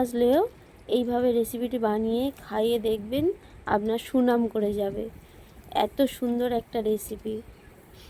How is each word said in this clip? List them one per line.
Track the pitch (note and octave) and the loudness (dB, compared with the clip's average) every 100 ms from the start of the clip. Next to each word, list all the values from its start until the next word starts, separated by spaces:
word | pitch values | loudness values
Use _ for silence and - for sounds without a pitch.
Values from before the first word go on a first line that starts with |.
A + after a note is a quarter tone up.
আসলেও | B3 A#3+ A#3+ D4 A4+ - - - - | 4 2 4 4 2 -4 -20 -20 -2
এইভাবে | B3+ A#3+ A#3+ B3 | 0 0 0 2
রেসিপিটি | A#3 A3+ A#3 A#3+ B3 | 2 0 -2 -4 0
বানিয়ে | A3 G#3+ A3+ A#3 C4+ C4+ | 0 0 0 0 -2 -6
খাইয়ে | - G#3+ A3+ A#3 | -6 0 0 0
দেখবেন, | A3 A3 G#3 C4+ E4 - - - - | 0 -2 -2 0 0 -2 -8 -14 -2
আপনার | G#3 G#3+ A3+ | 0 0 -2
সুনাম | - C4 B3 A#3+ A3+ | 0 2 4 4 2
করে | A3 G#3 G#3 | 0 0 0
যাবে। | G3 G3+ A3+ - - - - - - - | -2 -4 -8 -12 -20 -20 -20 -20 -6 -2
এত | G#3 - C4+ - | -2 2 0 0
সুন্দর | A#3+ A#3+ B3 A#3 | -2 0 0 -2
একটা | A3+ A#3 | -2 -4
রেসিপি। | G#3+ G#3+ - G#3+ A3 A3 - - - - - - - | -2 -2 -4 -10 -8 -8 -10 -20 -20 -20 -20 -20 -20